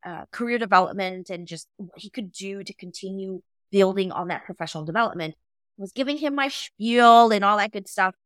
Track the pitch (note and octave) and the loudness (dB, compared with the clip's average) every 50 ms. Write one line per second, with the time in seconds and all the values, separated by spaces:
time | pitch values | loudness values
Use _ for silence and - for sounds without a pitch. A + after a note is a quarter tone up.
0 | - F3+ F3 D#3 D3 _ - - A#3+ A#3 A#3+ A#3+ A3+ G3 G3 F#3 F#3 - - G3 | -14 -12 -14 -14 -14 _ -10 -8 -4 -4 -2 -2 -2 2 4 4 4 2 -2 -6
1 | G3 F#3 F#3 F#3 F3+ - F#3+ E3+ F3 E3 E3+ D#3+ - _ _ _ G3+ E3+ _ - | -6 -6 -6 -10 -12 -12 -12 -12 -12 -12 -14 -16 -16 _ _ _ -18 -18 _ -20
2 | F3 G#3 _ - A3 F#3 _ - F#3+ G3 G3 G3 G3 - G3 _ - F3+ E3+ - | -20 -16 _ -12 -12 -12 _ -14 -12 -12 -10 -12 -12 -14 -16 _ -18 -18 -18 -14
3 | - F#3+ G3 G3 F#3+ F#3+ F#3+ F3+ _ _ _ _ _ _ - G3 G3 F#3+ F#3+ G3 | -12 -10 -10 -8 -8 -10 -10 -12 _ _ _ _ _ _ 4 4 4 4 4 0
4 | F#3+ F#3 - - F3+ F3 F3 - - - F3+ _ E3+ D#3 - D#3+ D#3 D#3 E3 G#3+ | -4 -4 -4 -6 -6 -6 -6 -8 -8 -14 -12 _ -10 -10 -8 -10 -8 -4 -2 0
5 | A#3 G#3+ - E3+ E3 D#3 D#3 _ _ _ _ _ _ _ _ _ G3 F#3+ _ - | 0 -2 -2 -6 -8 -8 -8 _ _ _ _ _ _ _ _ _ -16 -14 _ -4
6 | C4+ B3+ D4 D4 C#4+ D4 C#4+ C#4+ C4+ C#4 C#4 - - - _ _ G3+ A3+ A#3 A#3+ | -4 -2 -2 -4 -4 -4 -2 -2 -4 -4 -4 -8 -12 -14 _ _ -4 0 4 8
7 | A#3+ A#3 A#3 A#3 A#3 A3+ A3 G#3 G3 G3+ G#3 G#3 G3+ A3 _ G#3 G3 - - - | 10 10 10 10 8 6 4 2 2 2 2 2 0 -2 _ -10 -12 -10 -4 -2
8 | F#3+ F#3 F#3+ _ _ | -2 -2 -2 _ _